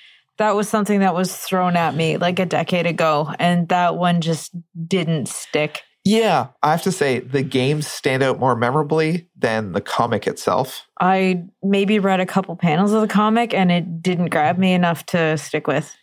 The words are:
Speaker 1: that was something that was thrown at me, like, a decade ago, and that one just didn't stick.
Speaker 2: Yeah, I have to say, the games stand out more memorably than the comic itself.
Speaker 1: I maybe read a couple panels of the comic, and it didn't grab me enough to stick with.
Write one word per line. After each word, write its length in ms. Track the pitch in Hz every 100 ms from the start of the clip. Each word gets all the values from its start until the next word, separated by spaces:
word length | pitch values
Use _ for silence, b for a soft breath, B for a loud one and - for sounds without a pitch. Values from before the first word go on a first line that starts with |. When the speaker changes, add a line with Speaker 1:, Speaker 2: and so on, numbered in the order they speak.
| B B B -
Speaker 1:
that 180 | 214 208
was 120 | 208
something 300 | 226 208 202
that 140 | 190
was 220 | 170 185 -
thrown 400 | - 185 180 175
at 180 | 165
me, 220 | 156 160 151
like, 240 | 175 185
a 60 | 180
decade 400 | 151 160 180 170
ago, 460 | 165 160 151 147 -
and 300 | 175 175 165
that 280 | 180 175 165
one 240 | 175 175
just 320 | 165 160 - 175 - 170 165
didn't 400 | 190 165 160 113
stick. 540 | - - 147 151 - - _
Speaker 2:
Yeah, 440 | - 220 220 156 120 _
I 120 | 147
have 100 | 165
to 100 | 190
say, 280 | 180 143 123
the 220 | 127 135
games 420 | 131 127 127 151 143
stand 380 | - 143 131
out 160 | 135 123
more 160 | 127 113
memorably 720 | 120 143 147 156 156 170 - _
than 360 | 123 110 107
the 80 | 90
comic 460 | - - 117 110 -
itself. 600 | - - - 143 - - -
Speaker 1:
I 440 | 180 190 190 185 170 -
maybe 380 | 196 196 196 214
read 180 | 196 190
a 80 | 185
couple 300 | 196 185 175
panels 360 | 170 156 202
of 80 | 214
the 60 | 214
comic, 460 | 202 214 220 233
and 160 | 196 185
it 320 | 175 170 165
didn't 280 | 180 175 170
grab 280 | 165 151 175
me 140 | 190
enough 340 | 180 175 165 -
to 320 | 180 160 156
stick 300 | - 156 156
with. 260 | 139 160 -